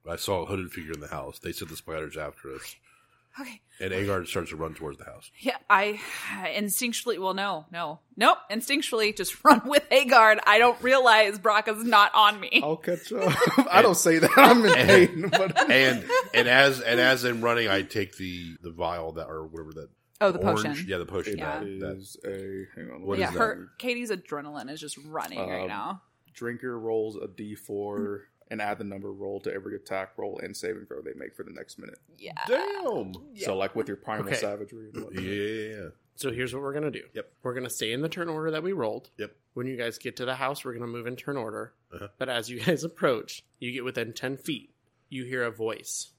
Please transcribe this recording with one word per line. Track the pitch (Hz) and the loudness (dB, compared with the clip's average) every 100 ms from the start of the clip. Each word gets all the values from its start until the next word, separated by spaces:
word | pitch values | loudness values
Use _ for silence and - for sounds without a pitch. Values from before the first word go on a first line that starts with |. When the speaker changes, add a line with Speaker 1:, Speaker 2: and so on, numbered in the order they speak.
| - | -10
Speaker 1:
I | 85 | -10
saw | - 95 | -4 -4
a | 80 | -4
hooded | 98 90 | -6 -8
figure | - 78 | -12 -12
in | 80 | -12
the | 73 | -10
house. | 78 67 - | -12 -12 -12
They | - | -12
sent | 85 85 | -10 -12
the | 78 | -14
spiders | - 80 78 78 | -10 -10 -10 -10
after | 73 - 67 | -12 -12 -16
us. | 67 - - _ _ _ _ _ - | -16 -16 -20 _ _ _ _ _ -18
Speaker 2:
Okay. | 262 220 _ _ | -18 -18 _ _
Speaker 1:
And | 95 | -6
Agard | 92 98 95 82 | -4 -2 -4 -4
starts | 98 80 | -8 -8
to | 80 | -8
run | 80 | -10
towards | 78 78 69 | -10 -14 -14
the | - | -18
house. | - - _ | -20 -20 _
Speaker 2:
Yeah, | 254 - _ | -8 -8 _
I | 202 208 208 - - - 202 180 180 | 2 2 -6 -12 -12 -10 -8 -6 -6
instinctually, | 208 - 247 226 - 180 | -4 -4 -4 -6 -4 -4
well, | 190 190 | -4 -4
no, | 202 170 156 | -4 -6 -10
no. | 170 165 156 _ - | -10 -8 -10 _ 0
Nope, | 247 359 - | 2 2 -2
instinctually | 214 - 277 - 233 214 214 | -8 -4 -4 -2 -2 -2 -2
just | 185 - | -8 2
<laughs> | 294 | 6
run | 269 226 | 6 6
with | 294 - | 2 4
Agard. | 254 277 247 220 214 - | 2 6 8 10 8 6
I | 208 | 8
don't | 240 233 | 6 4
realize | 247 262 254 220 208 208 | 2 6 8 8 6 2
Braca's | 214 208 214 220 | 2 2 2 -2
not | 233 214 208 - | 4 6 6 6
on | 208 208 | 6 4
me. | 190 - | 2 2
Speaker 3:
I'll | 147 160 | 2 -2
catch | - 175 - | -2 -6 -4
up. | 214 190 139 480 - 254 | -2 0 2 2 4 6
<laughs> | |
I | 180 | 8
don't | 226 175 | 8 6
say | 175 165 | 4 6
that. | 170 - | 6 10
I'm | 277 240 214 | 10 10 8
in | 170 | 6
Speaker 1:
And | - | 8
Speaker 3:
pain. | 196 175 160 185 | 10 8 4 0
But | 349 571 - | 2 2 2
<laughs> | - | 4
Speaker 1:
and, | 127 131 120 - 508 508 | 6 6 2 0 0 2
and | 117 120 | 2 6
as, | 127 139 131 | 10 8 6
and | 113 120 | 0 4
as | 127 131 | 4 4
I'm | 123 117 | 0 0
running, | 117 117 110 | 0 2 2
I | 98 | 0
take | 95 110 98 - | -2 -4 -6 -6
the, | 92 90 85 82 | -10 -8 -12 -12
the | 85 | -16
vial | 82 85 87 80 | -6 -6 -4 -8
that, | 80 78 | -10 -10
or | 80 80 | -12 -12
whatever | 80 78 | -14 -16
that | 78 76 _ _ _ | -16 -18 _ _ _
Speaker 2:
Oh, | 202 | 0
the | 175 | 0
Speaker 1:
orange, | 202 160 151 | 0 0 -2
Speaker 2:
potion. | 143 180 | -6 -6
Speaker 1:
yeah, | 92 | -6
the | 85 | -6
potion. | 95 87 | -6 -6
Speaker 3:
It | 98 | -8
Speaker 2:
Yeah. | 78 - | -8 -8
Speaker 1:
That, | 104 95 | -10 -10
that | 78 95 | -10 -10
Speaker 3:
is | 98 - - | -14 -14 -12
a, | 98 95 95 95 - | -10 -10 -12 -14 -16
hang | 82 | -18
on, | 62 92 | -14 -6
Speaker 1:
What | 101 | -4
Speaker 2:
Yeah, | 175 | -4
Speaker 1:
is | 87 | -2
that? | |
Speaker 2:
her, | 220 - 92 _ | -4 -4 -14 _
Katie's | 247 240 240 | -8 -6 -6
adrenaline | 190 - 147 147 147 123 | -8 -8 -12 -12 -14 -14
is | 151 | -14
just | 151 143 147 | -14 -16 -12
running | 156 85 - | -10 -10 -8
right | 92 90 | -8 -6
Speaker 3:
Um, | 92 | -8
Speaker 2:
now. | 101 120 190 _ _ _ | -8 -8 -10 _ _ _
Speaker 3:
drinker | - 120 120 127 120 | -12 -10 -8 -10 -8
rolls | 113 113 110 110 | -4 -2 -4 -8
a | 104 | -14
D | 92 104 104 | -12 -14 -14
four | - 101 101 104 104 101 _ _ _ | -10 -8 -8 -6 -8 -10 _ _ _
and | 110 | -8
add | 104 101 | -6 -6
the | |
number | 101 98 101 | -10 -12 -14
roll | 98 98 98 | -12 -10 -8
to | 104 | -8
every | 98 98 101 | -10 -10 -14
attack | - 95 95 - | -10 -10 -10 -10
roll | 101 98 | -12 -10
and | 90 101 | -12 -10
saving | 92 98 - | -8 -10 -12
throw | 67 | -14
they | - - | -12 -14
make | - _ | -16 _
for | |
the | - | -18
next | - - - | -16 -20 -20
minute. | - - _ _ | -20 -20 _ _
Speaker 2:
Yeah. | - - - | -16 -12 -4
Speaker 1:
Damn. | 262 392 403 339 196 98 92 - 214 | -2 -2 -6 -6 -6 -8 -12 -18 -12
Speaker 2:
Yeah. | - | -6
Speaker 3:
So, | 95 | -4
like, | 95 117 | -4 -4
with | 101 | -6
your | 101 | -8
primal | - 107 101 | -8 -8 -4
Speaker 4:
Okay. | 120 | -4
Speaker 3:
savagery | 107 104 101 113 107 | -4 -8 -12 -16 -18
and | 113 | -16
whatnot. | 110 - | -12 -10
Speaker 1:
Yeah, | 95 | -6
yeah, | 101 104 110 107 107 | -6 -6 -6 -10 -12
yeah. | 85 - _ - | -16 -18 _ -10
Speaker 4:
So | 135 | -8
here's | 120 127 | -6 -6
what | 127 | -6
we're | 139 | -8
gonna | 139 151 | -6 -6
do. | 113 - | -8 -14
Speaker 1:
Yep. | - - _ | -14 -14 _
Speaker 4:
We're | 127 | -8
gonna | 123 127 | -8 -8
stay | - 110 | -6 -4
in | 120 | -4
the | 160 | -6
turn | 170 170 | -6 -8
order | 156 160 | -6 -6
that | 156 | -4
we | 175 | -6
rolled. | 196 113 110 - - | -4 -4 -6 -14 -14
Speaker 1:
Yep. | 104 _ _ | -14 _ _
Speaker 4:
When | - 127 | -10 -8
you | 127 | -6
guys | 117 107 | -8 -8
get | 127 - | -12 -8
to | 127 | -8
the | |
house, | 127 135 143 135 | -4 -4 -6 -10
we're | |
gonna | 117 120 | -10 -10
move | 120 117 | -10 -10
in | 123 | -10
turn | - 143 | -10 -8
order. | 110 107 110 _ _ | -8 -10 -12 _ _
Speaker 1:
Uh-huh. | - 101 _ | -18 -18 _
Speaker 4:
But | 131 | -6
as | 120 113 | -6 -6
you | 123 | -6
<laughs> | 110 | -2
guys | 151 | -2
approach, | 160 - 160 117 - - _ _ | -4 -4 -2 -2 -6 -18 _ _
you | 123 | -10
get | 127 123 | -8 -8
within | 120 113 | -6 -8
ten | 117 127 135 | -8 -10 -8
feet. | - 135 - _ _ _ _ | -8 -10 -10 _ _ _ _
You | 131 123 | -14 -8
hear | 127 | -6
a | 120 | -6
voice. | 107 113 110 - - - | -4 -6 -6 -10 -12 -14